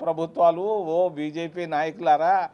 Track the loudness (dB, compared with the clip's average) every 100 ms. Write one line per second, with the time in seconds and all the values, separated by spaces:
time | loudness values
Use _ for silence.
0 | -4 -2 -4 2 4 4 0 -2 0 0
1 | 0 -2 -8 -6 -8 -8 -4 -2 -4 -2
2 | 2 2 4 0 -2